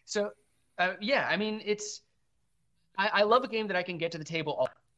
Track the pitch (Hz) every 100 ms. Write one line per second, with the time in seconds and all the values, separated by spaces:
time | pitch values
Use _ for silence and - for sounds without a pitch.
0 | - 208 208 - _ _ _ - 185 190
1 | 208 262 127 180 214 214 208 208 - -
2 | _ _ _ _ _ _ _ _ _ -
3 | 208 202 208 247 226 220 208 180 180 170
4 | 165 170 156 160 151 131 127 - _